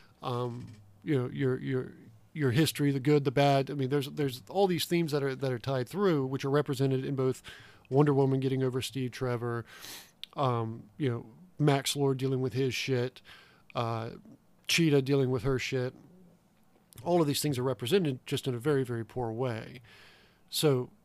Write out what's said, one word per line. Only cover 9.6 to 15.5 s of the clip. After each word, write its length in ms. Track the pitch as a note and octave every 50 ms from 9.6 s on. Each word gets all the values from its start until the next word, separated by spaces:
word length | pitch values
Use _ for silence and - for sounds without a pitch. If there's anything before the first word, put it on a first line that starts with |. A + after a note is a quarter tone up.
| A2+ - - - - - - - - - _ _ - - -
um, 500 | D#3 C#3+ B2+ A#2+ A#2 A2+ A2+ A2+ A#2 - - -
you 140 | - D#3 B2
know, 160 | A#2 A#2 - A2 A#2+ D3 F3 - - -
Max 360 | D3 D3+ C#3 C#3 C3 - -
Lord 240 | C#3+ C#3 C3+ C3+ B2+
dealing 220 | C3 C3 C3+ B2+
with 120 | C3 B2+
his 220 | - B2+ C#3 B2+ A2+
shit, 480 | - - - C3 B2 B2 C3 - - - - - - - - - _ _ - -
uh, 340 | C3 A#2 A#2 A#2 A2+ A2+ A#2 - - - - - - _ _ _ _ _
Cheetah 360 | - - - E3 D#3 C#3+ C#3
dealing 280 | C3 C3+ C#3+ C#3 C3+ B2+
with 140 | B2+ B2 -
her 140 | C3+